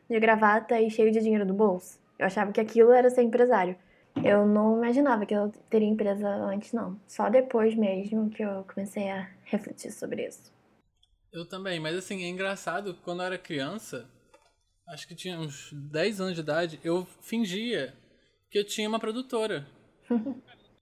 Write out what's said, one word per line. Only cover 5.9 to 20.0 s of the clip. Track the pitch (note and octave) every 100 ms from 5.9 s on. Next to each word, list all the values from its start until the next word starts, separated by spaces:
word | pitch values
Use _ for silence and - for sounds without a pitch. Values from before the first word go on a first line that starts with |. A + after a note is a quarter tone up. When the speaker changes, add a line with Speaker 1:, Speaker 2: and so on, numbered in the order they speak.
| G#3+ G3+ G3+ G#3
Speaker 1:
antes, | G#3 G3+ G3+ -
não. | A#3 F#3 G3 -
Só | - G#3
depois | C4 C4 A3+ A3
mesmo | A3 G#3 F#3+ G3+ A3 G#3+
que | G#3+
eu | G#3 G3 F#3+
comecei | - G3+ G#3+ G3
a | F#3+ F#3+ -
refletir | - G#3 - - -
sobre | - - - -
isso. | - _ _ _ _ _ _ _ _ _
Speaker 2:
Eu | E3+ B3
também, | F#3+ F#3+ E3+
mas | D#3
assim, | F3+ F#3 F#3+
é | F3
engraçado, | F3+ G3 G3 - F3 G3+ E3
quando | - F3
eu | F3+
era | F#3
criança, | - D3 C#3 G#3+ - C3 A2+ _ _ _ _ _ _ _ -
acho | D#3 -
que |
tinha | E3+ F#3 E3+
uns | D#3 C#3 - D3 D3
dez | D#3 G3 G3+
anos | F#3
de | E3
idade, | D3+ D#3 F3 D#3
eu | E3 F3+ F3+ -
fingia | - A3+ G3+ F#3+ A#3 F#3+ C3 - _ _ _ _ _
que | G#3
eu |
tinha | G3+ - G#3+
uma | A3
produtora. | A3 A3+ B3+ A#3 A3 D#3 C#3+ _ _ _